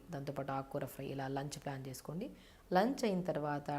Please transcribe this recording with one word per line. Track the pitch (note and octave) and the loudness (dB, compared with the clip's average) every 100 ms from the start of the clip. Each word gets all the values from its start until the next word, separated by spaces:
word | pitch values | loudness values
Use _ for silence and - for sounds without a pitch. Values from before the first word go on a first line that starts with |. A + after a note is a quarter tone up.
| - | -4
దాంతోపాటు | C#3 C#3 C#3 C3+ | -4 -2 -2 0
ఆకుకూర | C3+ C3+ C#3+ | -2 0 -2
ఫ్రై, | C#3 - C#3 | -4 -4 -4
ఇలా | C3+ C3+ | -2 0
లంచ్ | C#3 D3 D3 | 0 -2 -4
ప్లాన్ | D3 C3+ C3+ | -4 -4 -4
చేసుకోండి. | C3+ - D#3 C4+ - - - - | -6 -6 -4 -4 -8 -18 -20 4
లంచ్ | F3+ A3 C#4 | 6 6 4
అయిన | A3+ F#3 | 2 2
తర్వాత | F3 D3 D3 D3 D3 | 2 2 0 0 0